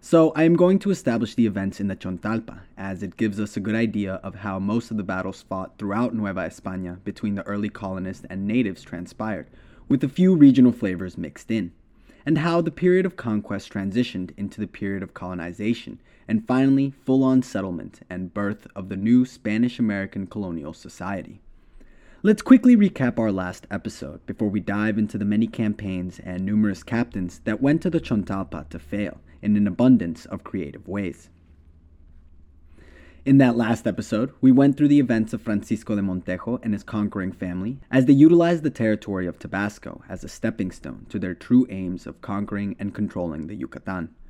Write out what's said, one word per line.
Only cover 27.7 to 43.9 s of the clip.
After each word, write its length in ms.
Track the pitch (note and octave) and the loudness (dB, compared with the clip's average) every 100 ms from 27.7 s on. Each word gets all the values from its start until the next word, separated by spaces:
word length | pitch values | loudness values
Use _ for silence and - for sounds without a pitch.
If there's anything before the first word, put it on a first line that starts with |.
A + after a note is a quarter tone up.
| D#3+ | 0
to 80 | F3 | 0
the 100 | E3 | -4
Chontalpa 680 | - A2 F#2 G2 F2+ D#2+ C#2+ | -2 -4 -2 -6 -6 -10 -12
to 100 | E2+ | -16
fail 420 | - G2+ G2 - - - | -10 -8 -8 -10 -20 -8
in 160 | G#2+ G#2 | 0 2
an 120 | G#2 | 2
abundance 580 | F2 B2+ B2 E2+ D#2+ - | 4 6 6 4 -8 -12
of 160 | G2 | -14
creative 460 | - G2 D2 - - | -8 -8 -8 -12 -8
ways. 420 | G2+ F#2+ - - _ _ - - - _ _ - - - - - - - - - - - - | -6 -6 -10 -18 _ _ -20 -20 -20 _ _ -20 -20 -20 -20 -20 -20 -20 -20 -20 -20 -20 -10
In 140 | - C#3 | 4 8
that 180 | C3 A#2 | 8 4
last 300 | A2+ A2+ A#2 | 0 0 -2
episode, 460 | F#2 G2+ G#2+ C3+ - | -4 -4 -2 -2 2
we 100 | C3 | 6
went 260 | C3 C#3+ C#3 | 8 6 4
through 120 | D3 | 4
the 100 | C#3+ | 4
events 340 | B2+ A2+ A2+ | 4 0 -2
of 80 | A#2 | -4
Francisco 540 | - G#2 - A2 - | -4 -4 -2 -6 -2
de 80 | G#2 | -2
Montejo 560 | G2 F#2 F2 F#2 - A#2+ | -2 -4 -6 -8 -6 -6
and 80 | A2 | -4
his 100 | G#2 | -6
conquering 480 | - G#2+ G#2 G2+ F#2 | -4 -4 -4 -4 -6
family 480 | F2+ F#2 F2+ G2+ C#3 - | -6 -8 -6 -8 -10 0
as 180 | C3 B2+ | 2 6
they 60 | |
utilized 520 | C#3 D#3 E3+ E3+ E3+ | 8 8 8 4 0
the 60 | D3+ | -4
territory 580 | - A2 G#2+ - G2 F2+ | -2 -2 -2 -4 -6 -6
of 100 | - | -8
Tabasco 640 | F#2 F#2 G#2 - - - - | -8 -4 -6 -8 -16 -18 -14
as 160 | F#2 | -14
a 40 | F2 | -14
stepping 440 | - A#2 - F#2 | -6 -6 -4 -8
stone 340 | - D2 - - | -8 -16 -16 -10
to 120 | G#2 | -8
their 160 | F#2 F2 | -6 -8
true 320 | - B2 B2+ | 4 4 4
aims 340 | F#2+ F#2 F2+ | -2 -6 -8
of 160 | - - | -10 -16
conquering 540 | - G2+ G2+ G2+ G2+ - | -8 -6 -4 -4 -6 -6
and 120 | G2+ | -8
controlling 540 | - G2+ G2 F2 D#2+ D#2 | -4 -4 -4 -6 -6 -10
the 80 | |
Yucatan. 540 | G#2 B1+ - - | -10 -12 -12 -10